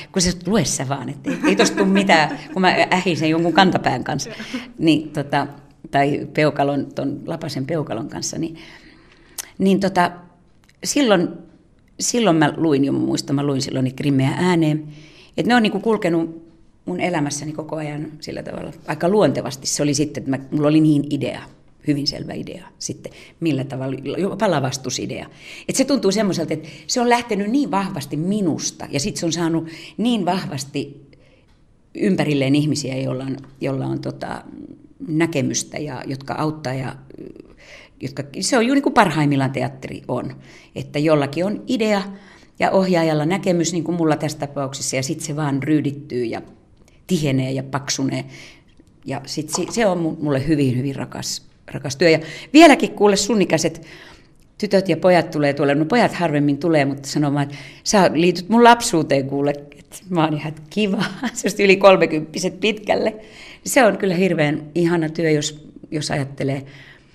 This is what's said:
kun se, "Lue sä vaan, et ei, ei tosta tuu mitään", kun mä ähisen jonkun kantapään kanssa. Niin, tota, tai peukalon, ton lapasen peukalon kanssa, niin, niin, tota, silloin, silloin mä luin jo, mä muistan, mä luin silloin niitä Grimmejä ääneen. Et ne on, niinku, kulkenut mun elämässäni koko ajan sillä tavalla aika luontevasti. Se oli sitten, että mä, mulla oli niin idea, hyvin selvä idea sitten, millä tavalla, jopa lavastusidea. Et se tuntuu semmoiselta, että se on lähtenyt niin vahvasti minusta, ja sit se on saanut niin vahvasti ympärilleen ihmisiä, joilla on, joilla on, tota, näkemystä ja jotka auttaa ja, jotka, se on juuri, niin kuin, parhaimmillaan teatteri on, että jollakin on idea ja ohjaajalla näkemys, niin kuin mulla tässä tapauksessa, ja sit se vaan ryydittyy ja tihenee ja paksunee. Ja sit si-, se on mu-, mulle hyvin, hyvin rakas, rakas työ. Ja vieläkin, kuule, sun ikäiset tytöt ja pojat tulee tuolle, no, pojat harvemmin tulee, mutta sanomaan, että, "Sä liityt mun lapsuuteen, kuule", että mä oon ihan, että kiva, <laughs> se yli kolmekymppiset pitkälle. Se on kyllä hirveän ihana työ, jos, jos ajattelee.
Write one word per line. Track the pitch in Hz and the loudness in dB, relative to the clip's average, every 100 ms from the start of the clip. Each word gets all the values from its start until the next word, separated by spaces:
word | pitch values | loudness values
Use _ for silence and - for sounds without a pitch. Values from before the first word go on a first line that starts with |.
| - | -6
kun | 190 | 0
se, | 175 175 175 | 0 0 0
"Lue | 214 | 0
sä | 139 - 131 | 0 -2 -4
vaan, | 139 127 | -6 -6
et | - - | -8 -6
ei, | - 277 | -2 2
ei | 196 | 4
tosta | - - | 2 2
tuu | 196 | 2
mitään", | 196 196 165 147 285 - | 4 6 4 4 -2 -8
kun | 190 | 0
mä | 185 - - | 2 4 2
ähisen | 180 185 147 156 | 2 0 0 2
jonkun | 160 170 | 2 2
kantapään | 160 190 147 139 127 | 4 4 4 0 -2
kanssa. | - 135 - - - 240 - - | -4 -6 -6 -12 -10 -10 -12 0
Niin, | 160 156 156 | 2 2 0
tota, | - 139 143 139 - - _ - | -6 -2 -2 -2 -8 -20 _ -4
tai | 139 143 143 147 | 0 2 0 -4
peukalon, | - 151 143 143 143 - | 0 2 2 0 0 -4
ton | - 139 139 - | -6 -6 -6 -8
lapasen | 165 160 135 135 | -8 -6 -6 -4
peukalon | 165 139 110 - | -4 -4 -6 -8
kanssa, | - - - | -8 -8 -6
niin, | 160 - - - - - - - - - - - | -8 -8 -18 -20 -20 -20 -20 -20 -16 -14 -14 0
niin, | 190 190 | 2 4
tota, | 196 185 175 - - _ _ _ _ _ | 2 2 0 -2 -16 _ _ _ _ _
silloin, | - 285 254 190 156 - - _ _ _ _ - | -4 0 4 4 2 -4 -16 _ _ _ _ -8
silloin | - 240 214 160 | -4 2 4 4
mä | 147 - | 2 2
luin | 160 139 | 0 2
jo, | 139 | 2
mä | 135 | 0
muistan, | 127 135 - 139 | 0 -2 -2 -2
mä | |
luin | 143 135 | 0 -2
silloin | 127 135 | -2 -2
niitä | 131 - | -2 -2
Grimmejä | 147 135 131 - | 0 2 2 2
ääneen. | 180 170 156 156 151 - - - - - | 2 4 2 0 -4 -16 -20 -20 -12 -4
Et | 214 | 2
ne | |
on, | 247 | 4
niinku, | 214 196 | 4 0
kulkenut | 226 208 175 170 165 - - - _ _ | 0 0 2 0 -2 -8 -18 -20 _ _
mun | - 180 | -8 -4
elämässäni | 180 170 143 - 151 | -2 -2 -2 -4 -8
koko | 156 156 156 | -10 -8 -8
ajan | 151 147 151 156 | -8 -8 -12 -12
sillä | - - | -12 -10
tavalla | - - - - - | -10 -10 -12 -14 -8
aika | 156 175 | -2 2
luontevasti. | 208 156 127 110 - - | 4 4 2 -4 -8 -6
Se | - | -2
oli | 147 | 0
sitten, | 139 147 139 | 2 0 -4
että | 135 | -4
mä, | 131 135 | -4 -2
mulla | 151 147 | 0 4
oli | 156 | 6
niin | 156 147 143 | 6 4 2
idea, | 143 127 - - - _ _ 147 | -4 -4 -6 -12 -20 _ _ -2
hyvin | 143 143 | -2 -2
selvä | - - | -4 -8
idea | - - - - _ | -10 -10 -14 -18 _
sitten, | - 131 - - - _ | -10 -10 -12 -18 -20 _
millä | 165 135 | -2 -2
tavalla, | 131 131 135 135 135 143 | -4 -6 -6 -6 -6 -4
jopa | 190 190 214 | -4 0 0
lavastusidea. | 156 131 - 127 - 104 117 - - - - - | 0 -2 -4 -8 -8 -8 -10 -12 -18 -20 -14 -6
Et | - | 0
se | |
tuntuu | 262 269 190 | 2 2 2
semmoiselta, | 202 202 165 156 | 0 0 -2 -4
että | 156 - - - | -6 -8 -18 -6
se | 254 | -2
on | 240 | 2
lähtenyt | 240 240 196 208 | 2 0 -2 0
niin | 269 233 | 0 0
vahvasti | 190 190 151 - 151 | -2 -2 -6 -6 -4
minusta, | 175 214 180 127 - - - | -2 0 0 -2 -4 -10 -6
ja | 143 | -4
sit | 175 151 | -4 -4
se | 170 | -4
on | |
saanut | 160 165 165 160 - - - | -2 0 -2 -4 -12 -16 -4
niin | 233 226 | 0 0
vahvasti | 175 185 147 139 - 139 - - - - _ _ _ _ _ _ _ | 0 -2 -4 -8 -8 -8 -8 -12 -20 -20 _ _ _ _ _ _ _
ympärilleen | - 208 170 147 143 131 | -4 0 2 2 2 2
ihmisiä, | 147 151 123 120 131 | 2 2 -2 -4 -4
joilla | 131 127 | -4 -6
on, | 135 135 - - | -6 -8 -12 -8
joilla | 156 135 131 | -6 -4 -4
on, | 135 | -6
tota, | 135 135 - - - - - - - _ 175 | -6 -10 -10 -10 -12 -18 -18 -20 -20 _ -4
näkemystä | 156 165 151 127 123 - - | 0 0 0 -2 -4 -8 -10
ja | 147 127 - | -10 -10 -10
jotka | 135 135 | -10 -8
auttaa | - 156 156 131 | -4 -4 -4 -6
ja, | 131 131 - - - - - - - - - - _ | -6 -8 -12 -18 -20 -18 -18 -20 -20 -20 -20 -20 _
jotka, | 131 135 139 - | -12 -10 -12 -8
se | 190 262 | 0 2
on | 233 | 4
juuri, | 285 | 2
niin | |
kuin, | 285 | 4
parhaimmillaan | - 202 151 147 139 131 | 4 4 4 2 2 0
teatteri | 131 127 - - - - | -2 -4 -6 -12 -12 -6
on, | 123 - - - - - - | -6 -6 -12 -18 -20 -14 -12
että | 131 147 | -6 0
jollakin | 156 151 139 151 | 4 4 2 0
on | 185 208 - | -2 -2 -4
idea | 247 214 202 196 - - - - - | -2 2 0 -2 -10 -20 -20 -20 -2
ja | 190 | 2
ohjaajalla | 190 185 175 165 151 147 | 2 4 2 2 2 0
näkemys, | 190 196 175 160 | 0 2 2 2
niin | 165 | -2
kuin | 156 170 | -2 0
mulla | 160 147 | 2 2
tässä | 151 - | -2 -6
tapauksessa, | 139 143 135 135 - 131 | -8 -6 -6 -6 -4 -4
ja | |
sit | 135 156 | -4 -6
se | - 147 | -6 -4
vaan | 147 139 | -2 -2
ryydittyy | 151 151 139 135 - 120 | 0 0 0 -6 -6 -4
ja | 117 101 - - _ _ _ _ - | -4 -6 -10 -20 _ _ _ _ -4
tihenee | 185 151 131 131 | -2 0 0 0
ja | 135 | -4
paksunee. | 135 139 135 - 135 131 135 - - - _ _ - _ | -6 -8 -6 -4 -2 -4 -8 -16 -20 -20 _ _ -20 _
Ja | 131 131 - | -10 -10 -8
sit | - 151 | -8 -6
si-, | - 175 | -6 -6
se | - 214 | -2 0
on | 175 | 0
mu-, | 160 160 | -2 -4
mulle | 147 135 143 | -2 -2 0
hyvin, | 151 135 123 | 2 2 0
hyvin | 139 131 | -4 -6
rakas, | 127 - 143 - - _ - | -10 -8 -8 -10 -12 _ -14
rakas | 139 139 135 | -10 -8 2
työ. | 190 | 4
Ja | 160 - - - | 4 0 -12 4
vieläkin, | 294 330 262 196 | 10 10 8 2
kuule, | - 208 196 | 2 4 4
sun | - 220 | 2 2
ikäiset | 175 165 160 - - - - - - _ _ _ | 2 2 0 -4 -14 -20 -20 -20 -20 _ _ _
tytöt | 208 196 190 | 2 2 2
ja | 160 | 2
pojat | 185 175 165 | 4 4 4
tulee | 160 143 | 0 0
tuolle, | 139 143 | 2 2
no, | 143 | 2
pojat | 156 240 196 | 2 4 2
harvemmin | - 170 147 147 139 | 2 0 2 2 2
tulee, | 175 156 | 2 2
mutta | 139 135 - | 2 -2 -4
sanomaan, | 147 147 143 | -2 0 0
että, | 143 147 - - | -2 -6 -18 -12
"Sä | - 208 170 | 0 4 4
liityt | - 175 175 - | 4 2 0 0
mun | 233 | 6
lapsuuteen, | 233 233 - 165 139 139 135 | 8 8 4 0 2 0 0
kuule", | 139 143 143 143 - | -2 -2 -2 -8 -20
että | - - 185 | -20 -20 -4
mä | 180 | 0
oon | 156 | 0
ihan, | 151 151 | 0 -6
että | 151 - | -10 -8
kiva, | 208 208 220 - - | -2 0 0 -2 -4
<laughs> | 247 | -6
se | - 202 - | -4 -4 2
yli | 202 190 | 4 8
kolmekymppiset | 196 185 165 156 156 208 180 180 | 8 8 4 0 -4 -4 -4 -2
pitkälle. | 214 208 - - 220 - - - - - - | -2 -2 -2 0 0 -6 -14 -20 -20 -14 0
Se | 285 | 4
on | 226 196 | 4 4
kyllä | 196 | 0
hirveän | 175 190 160 147 156 - | 2 2 2 0 -2 -4
ihana | - 170 175 160 | 0 2 2 0
työ, | 160 160 | 0 2
jos, | 151 151 - - - - | 2 0 -8 -16 -20 -10
jos | 151 143 | -8 -4
ajattelee. | 147 135 135 135 135 131 - - - _ | -4 -4 -4 -4 -4 -8 -18 -20 -20 _